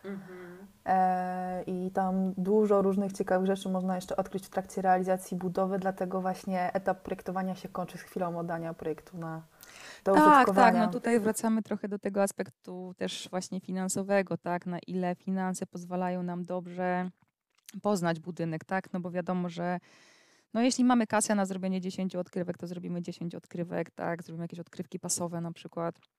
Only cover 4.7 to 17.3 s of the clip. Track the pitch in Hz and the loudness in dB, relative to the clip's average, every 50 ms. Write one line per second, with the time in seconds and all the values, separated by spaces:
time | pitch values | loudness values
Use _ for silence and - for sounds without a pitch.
4.7 | - 202 190 190 185 185 185 185 185 185 185 - 190 180 180 185 175 - 190 185 | -4 0 4 4 6 6 4 2 0 0 0 -4 -6 -4 -4 -2 0 0 0 0
5.7 | 196 196 190 190 190 - 190 180 185 190 185 185 185 185 - 196 190 185 180 180 | 0 -2 -2 -2 -2 -2 -4 -2 -2 -2 -2 -2 -4 -4 -4 -4 -2 0 0 0
6.7 | - 196 190 190 190 190 - - 190 190 - - 180 190 190 185 185 185 - 190 | -2 -2 0 0 -2 -2 -2 -8 -8 -8 -6 -6 -4 -4 -2 -4 -4 -6 -8 -10
7.7 | - - 180 175 - 175 - - - 185 185 175 170 170 170 170 170 165 165 165 | -6 -6 -8 -8 -8 -14 -14 -10 -6 -4 -4 -2 -2 -4 -4 -4 -4 -4 -6 -6
8.7 | 165 - - 165 156 156 - - - 175 165 160 160 160 160 - _ - - - | -8 -6 -6 -6 -6 -6 -8 -14 -12 -10 -8 -8 -8 -8 -12 -14 _ -20 -20 -20
9.7 | - - - - - - - 190 196 294 302 302 302 277 247 226 190 190 240 233 | -20 -20 -18 -18 -14 -4 2 6 8 10 10 10 10 10 10 8 8 8 8 8
10.7 | 220 233 220 214 175 247 - 240 233 240 202 220 220 - - 226 220 220 208 - | 8 6 2 2 0 -2 0 2 2 2 2 2 -2 0 0 0 0 0 0 -2
11.7 | 214 202 - 202 202 202 - 202 196 202 196 196 - - 190 - - _ - - | -6 -6 -6 -6 -6 -4 -4 -2 0 2 0 0 0 -4 -8 -8 -8 _ -16 -14
12.7 | 180 180 185 185 180 - - 190 - - - - - 185 185 - - 185 - - | -12 -12 -12 -12 -8 -6 -6 -6 -6 -8 -10 -6 -6 -6 -6 -4 -8 -8 -6 -6
13.7 | 185 185 185 185 - 202 190 196 202 196 190 175 170 170 - 175 175 180 - 185 | -4 -4 -2 -2 -2 -2 0 2 4 2 4 2 -2 -4 -4 -4 -4 -4 -4 -6
14.7 | 175 170 - - 175 185 180 180 180 - - - 190 190 185 185 185 - 190 - | -8 -8 -8 -6 -4 -2 -2 -2 -2 -4 -4 -4 -2 -2 -2 -2 -4 -4 -6 -10
15.7 | - 180 175 175 180 180 185 180 180 180 180 175 175 175 180 170 180 185 175 175 | -10 -12 -10 -6 -4 -2 -2 -2 -2 -2 -4 -4 -4 -6 -6 -4 -6 -6 -6 -8
16.7 | 175 180 185 180 180 180 180 185 - _ _ _ | -6 -2 -2 0 0 0 -2 -4 -8 _ _ _